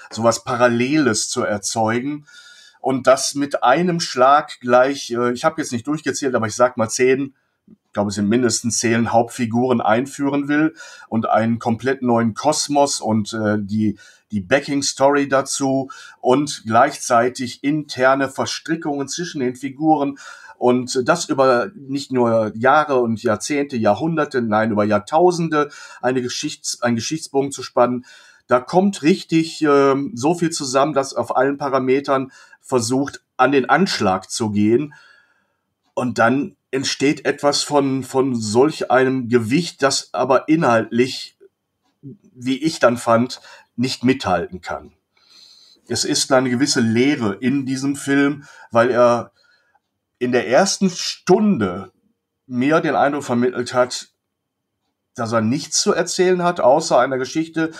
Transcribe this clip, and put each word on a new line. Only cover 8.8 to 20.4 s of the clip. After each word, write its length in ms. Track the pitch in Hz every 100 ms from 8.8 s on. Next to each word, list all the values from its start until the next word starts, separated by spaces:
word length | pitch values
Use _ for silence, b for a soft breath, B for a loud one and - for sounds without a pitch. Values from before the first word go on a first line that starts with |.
| 113 117 113
Hauptfiguren 680 | 117 117 - 117 120 127 117
einführen 680 | 104 117 127 - 139 143 143
will 260 | 147 156 B B B B
und 180 | 110 113
einen 300 | 104 113 117
komplett 440 | 120 110 123 139
neuen 320 | 123 117 117
Kosmos 680 | 101 139 151 - 147 143 -
und, 320 | 110 110 101
äh, 240 | 113 107 107
die, 400 | 101 107 107 101 b b _
die 100 | 104
Backing-Story 880 | 90 135 139 139 139 - 135 143 139
dazu 640 | 135 139 - 139 135 135 B B B
und 440 | 120 135 147 - 110
gleichzeitig 1000 | 113 143 - - 120 123 123 120 -
interne 640 | 139 156 147 123 131 135 135
Verstrickungen 800 | 135 113 - - 165 160 143 139
zwischen 320 | - 175 156
den 140 | 127
Figuren 640 | 123 139 131 156 151 143 139 B B